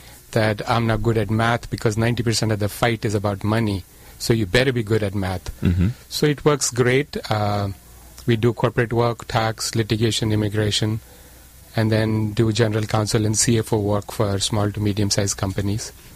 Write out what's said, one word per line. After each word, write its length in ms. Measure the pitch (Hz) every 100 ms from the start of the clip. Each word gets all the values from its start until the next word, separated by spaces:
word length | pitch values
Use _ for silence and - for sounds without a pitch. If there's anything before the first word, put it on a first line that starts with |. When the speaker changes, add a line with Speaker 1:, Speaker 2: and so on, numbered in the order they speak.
| - - -
Speaker 1:
that 320 | 117 107 107 -
I'm 200 | 117 113
not 160 | 110
good 160 | 117 113
at 120 | 101
math 380 | 110 113 120 -
because 300 | 104 117 107
ninety 240 | 117 120
percent 300 | 117 107 110
of 80 | 104
the 100 | 101
fight 340 | - 120 113
is 100 | 113
about 300 | 104 101 98
money. 400 | 104 110 110 95 - - - -
So 140 | -
you 140 | 113 98
better 260 | 123 135
be 100 | 120
good 200 | 107 110
at 120 | 101
math." 360 | 101 92 92 - -
Speaker 2:
Mm-hmm. 280 | 92 90 90 127 -
Speaker 1:
So 160 | -
it 180 | 151 143 151
works 240 | 147 -
great. 480 | 120 120 131 147 - -
Uh, 380 | 107 104 104 101 - - - - - -
we 100 | 113
do 180 | 120
corporate 400 | 110 120 - 117
work, 320 | 117 117 117 -
tax, 460 | 120 110 110 -
litigation, 580 | 113 107 107 113 - 110
immigration, 680 | 107 104 104 104 104 107 110 - - - - - - - -
and 160 | 110
then 400 | 110 110 110 107
do 180 | 104 113
general 360 | 107 110 110 107
counsel 400 | 110 107 117 107
and 100 | 107
C 220 | - 113
F 160 | 110
O 40 | 110
work 320 | 101 104 -
for 280 | - 104 98
small 320 | - 107 104
to 80 | 101
medium-sized 560 | 104 101 101 - 101 -
companies. 560 | 98 95 98 104 - - -